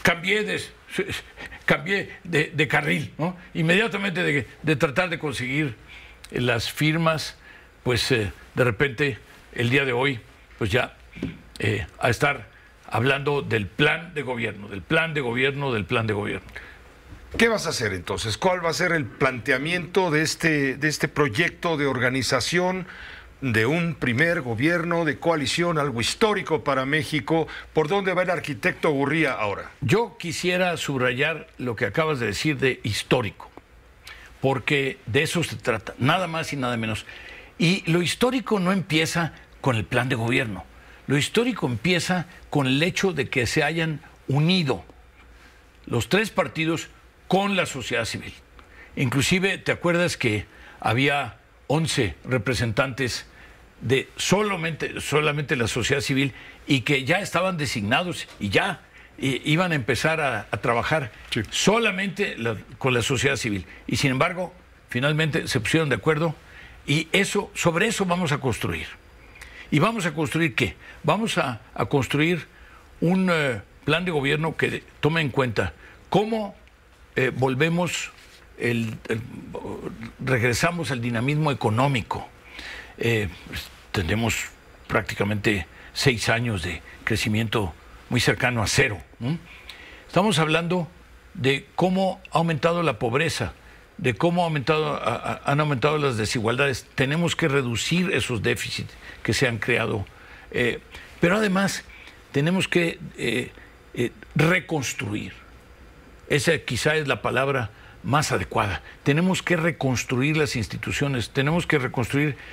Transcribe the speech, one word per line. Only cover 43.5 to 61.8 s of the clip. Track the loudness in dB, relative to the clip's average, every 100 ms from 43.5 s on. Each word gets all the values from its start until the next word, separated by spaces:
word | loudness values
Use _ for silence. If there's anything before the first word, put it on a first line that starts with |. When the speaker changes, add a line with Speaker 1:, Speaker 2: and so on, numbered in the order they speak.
| 2
Speaker 1:
hayan | 0 0 -2 -4 -10 -20 -2
unido | 2 4 4 2 -2 -4 -20 -20 -20 -20 -20 -20 -20 -20 -20 -4
los | -2 2
tres | 2 2
partidos | -2 -2 -2 -2 -2 -6 -18 -20 _ 0
con | 2 2 0
la | -2
sociedad | -4 -4 -2 -2
civil. | -6 -10 -16 -20 -20 -20 -20 -14 -2
Inclusive, | 0 2 2 2 2 -2
¿te | -2
acuerdas | 0 2 2 2 0
que | 0 0 -4 -16 -20 -6
había | 0 2 2 0 -4 -12 -20 -20 -2
once | 0 0 0 0 -2
representantes | -4 -2 0 -2 0 0 -2 -2 -4 -4 -12 -20 -20 -20 -20 -10
de | 0 0 0 -6
solamente, | 0 2 2 -2 -4 -4 -6 -8
solamente | -2 0 2 -2 -2 0
la | 0
sociedad | 0 0 0
civil | 0 0 0 -4 -20 -16 0
y | 0
que | 2 0 2
ya | 0
estaban | 0 0 0 -2
designados | -4 -2 0 0 0 -6 -10 -6
y | 0
ya, | 2 0 -6 -12 -20 -20 -6
eh, | -2 -2 0
iban | 2 2
a | 0
empezar | 0 0 2 2
a, | 0 -2 -4
a | -2
trabajar | 2 2 2 0 -2 -12 -6
Speaker 2:
Sí. | -4 -2
Speaker 1:
solamente | 2 4 6